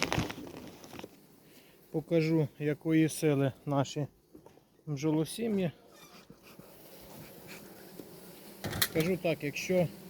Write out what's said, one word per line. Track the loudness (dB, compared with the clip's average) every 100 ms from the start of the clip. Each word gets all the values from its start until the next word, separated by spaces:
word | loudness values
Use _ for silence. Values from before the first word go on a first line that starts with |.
| -2 0 -2 -6 -12 -14 -16 -18 -18 -16 -16 -18 -20 -20 -20 -20 -20 -20 -8
Покажу, | -6 2 2 4 4 2 0
якої | -2 -2 4 6 6
сили | 4 2 4 2 0 0
наші | 0 0 -2 -6 _ _ -20 -20 -20 _ _ -8
бджолосім'ї. | -2 2 2 0 -2 -2 0 0 -4 -16 -20 -20 -20 -20 -20 -20 -20 -20 -20 -20 -20 -18 -18 -18 -18 -16 -16 -16 -18 -18 -18 -16 -18 -18 -18 -18 -12 -6 -2
Скажу | 0 2 2 2
так, | 0 -2
якщо | -4 -4 2 2 2 -2